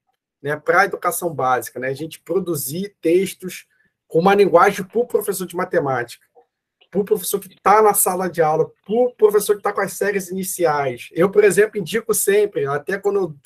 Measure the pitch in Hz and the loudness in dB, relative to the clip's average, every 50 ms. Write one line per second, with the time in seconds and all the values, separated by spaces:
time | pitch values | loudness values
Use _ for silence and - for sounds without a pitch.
0 | _ _ _ _ _ _ _ _ - 143 151 147 - - 165 180 196 190 196 - | _ _ _ _ _ _ _ _ -6 -6 -6 -4 -2 2 2 4 4 2 0 -4
1 | - 180 180 - 185 170 151 135 131 127 127 120 113 - - 123 127 131 135 131 | -4 -4 -4 -4 -6 -6 -4 -2 0 0 0 0 -2 -6 -10 -8 -6 -6 -6 -6
2 | 156 165 - - _ - 170 190 180 170 165 139 - 127 143 180 196 196 - _ | -10 -12 -12 -16 _ -4 -4 -4 -2 -2 -4 -6 -6 -6 -8 -8 -8 -10 -12 _
3 | - 160 170 185 196 185 - - 185 180 - - - _ _ _ _ _ _ _ | 0 2 2 2 2 -2 -6 -10 -12 -12 -12 -14 -18 _ _ _ _ _ _ _
4 | _ _ - 160 175 196 202 202 202 175 147 170 185 208 196 - 185 - - 220 | _ _ -2 2 4 4 4 4 4 4 6 6 6 6 2 -2 -8 -4 -2 -2
5 | 247 240 - 208 202 - 190 180 185 170 170 175 180 185 - 170 143 139 131 123 | -2 0 -2 -2 -2 -2 -4 -6 -6 -8 -6 -6 -6 -2 -2 -2 0 0 -2 -4
6 | 120 120 - - _ _ _ - _ _ _ _ _ _ _ _ _ _ - 185 | -4 -6 -12 -20 _ _ _ -20 _ _ _ _ _ _ _ _ _ _ -4 -4
7 | 208 190 214 190 - - - 196 - - - _ _ 190 202 214 220 247 202 269 | -2 0 -2 -2 -2 -6 -6 -6 -8 -10 -18 _ _ 4 4 6 6 4 4 2
8 | - 202 185 180 185 180 156 165 160 151 156 160 160 156 - _ _ - 208 240 | 0 0 -2 -2 -4 -4 0 0 0 2 2 0 -2 -4 -4 _ _ -4 0 0
9 | 247 247 - - 214 208 202 208 202 - 208 202 - 202 208 - - 285 - - | 0 0 2 4 4 4 4 2 2 0 -2 -2 -2 -4 -4 -2 -4 -4 -4 -4
10 | 202 202 202 196 190 170 185 190 185 - - - 175 156 147 147 139 - 123 117 | -4 -2 -2 -4 -6 -6 -8 -8 -8 -8 -4 -2 0 0 0 0 -2 -4 -6 -8
11 | - - - 160 175 202 190 208 214 202 175 196 214 214 - 214 175 151 190 226 | -14 -10 -2 0 0 2 4 4 4 4 4 4 2 2 0 -6 -8 -4 -4 -6
12 | 220 - 208 - - 208 196 214 208 202 - 165 143 139 143 147 - - 190 196 | -2 -2 -2 -2 0 2 2 2 2 2 0 -4 -4 -2 -4 -4 -4 -6 -6 -2
13 | 196 202 196 202 190 165 147 - _ | -2 -2 0 0 -2 -4 -6 -14 _